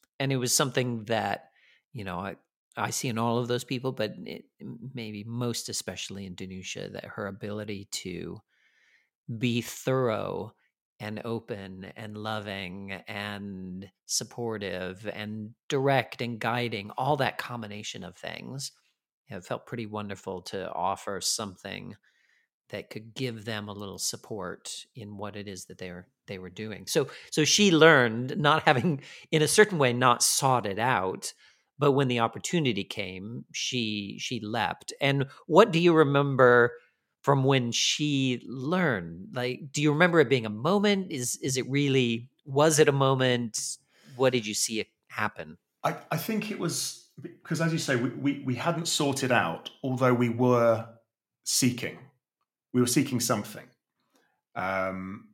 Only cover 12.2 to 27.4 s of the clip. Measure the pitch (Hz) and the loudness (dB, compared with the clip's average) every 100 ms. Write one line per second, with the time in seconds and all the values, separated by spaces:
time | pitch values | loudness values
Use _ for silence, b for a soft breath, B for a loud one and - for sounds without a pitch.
12.2 | 107 107 101 98 92 98 98 95 - 107 | -8 -8 -8 -8 -8 -10 -12 -12 -10 -10
13.2 | 104 101 101 95 92 92 98 _ - - | -8 -8 -10 -10 -10 -12 -14 _ -8 -6
14.2 | - - 117 107 101 90 92 95 107 - | -6 -6 -6 -4 -6 -6 -6 -8 -10 -10
15.2 | 104 110 107 - - 139 139 135 117 - | -8 -8 -10 -14 -6 0 2 2 0 -4
16.2 | 120 110 117 120 120 107 101 - 135 147 | -8 -4 -4 -2 -2 -6 -8 -4 0 0
17.2 | 123 - - 120 110 104 107 110 90 - | 0 -2 -8 -10 -10 -12 -12 -12 -14 -14
18.2 | - 82 - 135 135 - _ _ _ _ | -14 -12 -12 -10 -12 -14 _ _ _ _
19.2 | - 101 - 117 - 117 107 107 104 95 | -16 -14 -10 -10 -8 -10 -8 -8 -8 -10
20.2 | - 92 - 98 90 - 92 98 - 95 | -10 -10 -8 -8 -6 -4 -2 -4 -6 -6
21.2 | - - 104 92 98 98 95 98 _ _ | -4 -4 -6 -10 -12 -12 -12 -18 _ _
22.2 | _ _ _ _ _ 104 - - 113 107 | _ _ _ _ _ -12 -10 -14 -12 -8
23.2 | 127 113 104 107 104 101 101 90 - - | -8 -6 -8 -8 -8 -10 -10 -8 -6 -8
24.2 | - 110 90 - - - - - 104 104 | -10 -8 -8 -10 -12 -14 -16 -16 -14 -10
25.2 | 104 101 101 90 - 92 92 90 90 _ | -10 -10 -12 -14 -16 -14 -14 -14 -18 _
26.2 | - 98 92 90 110 95 98 160 139 B | -14 -12 -12 -12 -10 -10 -4 -2 -2 B
27.2 | B - | B 0